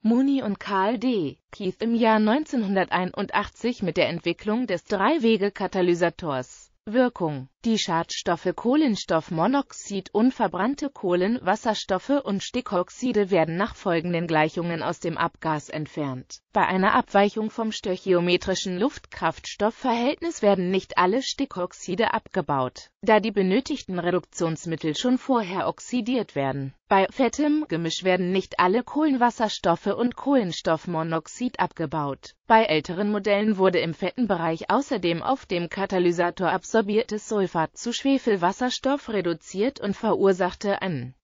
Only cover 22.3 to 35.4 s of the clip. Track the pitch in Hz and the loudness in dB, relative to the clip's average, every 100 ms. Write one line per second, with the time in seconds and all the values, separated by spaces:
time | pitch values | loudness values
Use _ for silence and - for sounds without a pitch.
22.3 | 190 156 139 127 - - _ 196 214 214 | -6 -2 -2 -2 -6 -20 _ 4 4 4
23.3 | 202 190 208 - 294 - 180 170 175 - | 0 2 2 0 -8 -6 -4 0 -2 -4
24.3 | - 170 160 165 160 165 147 247 254 - | -4 -4 -4 -6 -4 -4 -2 0 0 2
25.3 | 247 190 185 - - - 247 220 254 - | 0 0 -4 -4 -6 -4 -4 -2 -2 -2
26.3 | 143 139 135 135 - _ 196 190 - 233 | -4 -4 -4 -8 -12 _ 2 2 2 0
27.3 | - 302 302 302 165 165 - 185 185 180 | 2 0 0 -2 -4 -4 -2 0 2 2
28.3 | 190 - - 180 226 240 285 311 262 240 | 0 -2 2 2 2 0 0 2 4 2
29.3 | - 220 - 180 170 202 - 247 - - | 2 -4 0 0 0 0 -2 -2 -2 2
30.3 | 277 185 156 - 160 - 165 165 165 - | 2 2 -4 -2 -2 -2 -4 -2 -4 -6
31.3 | - 247 - 180 - 160 160 143 135 - | -6 -6 -2 -4 -2 -4 -4 -4 -8 -14
32.3 | _ - 226 226 156 147 170 208 208 202 | _ 4 6 6 2 0 -4 -2 -2 0
33.3 | 202 214 190 190 175 156 160 185 - 247 | 2 2 4 4 4 0 -2 -6 -2 0
34.3 | 180 165 165 - 226 277 233 175 165 - | 0 0 -4 0 -2 0 -2 0 -2 -2
35.3 | - | -4